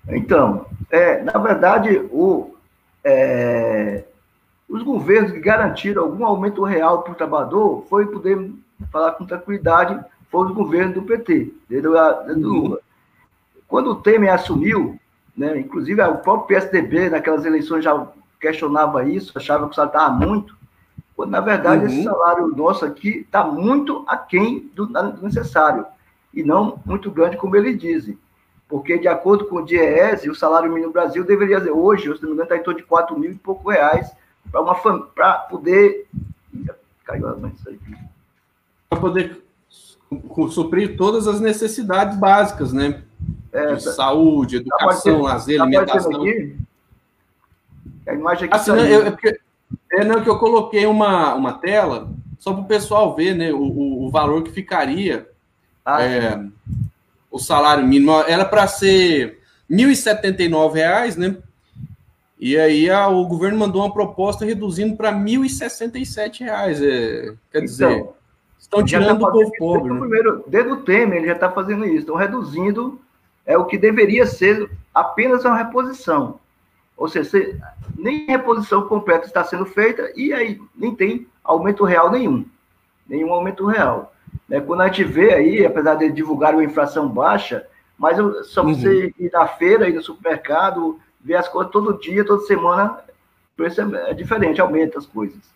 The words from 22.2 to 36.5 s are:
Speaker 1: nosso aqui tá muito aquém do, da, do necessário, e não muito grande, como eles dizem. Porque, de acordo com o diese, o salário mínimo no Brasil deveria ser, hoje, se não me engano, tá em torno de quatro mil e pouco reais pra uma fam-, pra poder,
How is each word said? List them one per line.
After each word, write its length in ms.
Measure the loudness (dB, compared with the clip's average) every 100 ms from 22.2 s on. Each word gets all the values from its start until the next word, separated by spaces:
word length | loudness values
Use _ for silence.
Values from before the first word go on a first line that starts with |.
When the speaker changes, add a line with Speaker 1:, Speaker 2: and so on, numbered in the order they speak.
| 2 2 0 0
Speaker 1:
nosso 280 | 0 0
aqui 420 | -4 -4 -6 -6 -2
tá 140 | -2
muito 600 | 0 -2 0 0 -2 -8 -6
aquém 640 | -6 -2 0 0 -2 -10
do, 120 | -8 -6
da, 160 | -4
do 200 | -4 -6
necessário, 640 | -6 -6 -2 2 2 0 -8 -18 _ _ _
e 100 | -6
não 360 | 0 0 0 -6 -8
muito 240 | -6 -6
grande, 260 | 0 0 0
como 200 | 0 2
eles 220 | 2 -2
dizem. 400 | -2 -4 -4 -16 _ _ _ _ _
Porque, 300 | -8 -2 0
de 100 | 2
acordo 380 | 2 2 2 2
com 100 | -6
o 80 |
diese, 640 | 0 2 4 4 4 2 -4
o 60 |
salário 340 | -2 2 2 2
mínimo 200 | -2 -2
no 40 |
Brasil 320 | -2 -2 -2
deveria 340 | 0 2 4 2
ser, 120 | 2
hoje, 440 | 2 4 2 -2
se 80 | -6
não 60 | -6
me 60 |
engano, 140 | -4 -2
tá 60 | -2
em 60 |
torno 160 | -2 -8
de 80 | 0
quatro 320 | 0 0 -4
mil 140 | -6
e 20 |
pouco 360 | -8 -10 -8 0
reais 400 | 2 2 0 -2 -16 _ _ -6
pra 100 | -4
uma 140 | -2
fam-, 340 | 0 0 -2 -6
pra 180 | 0 0
poder, 760 | 0 -6 -6 2 4 4 2 -10 -14 -14 -20 _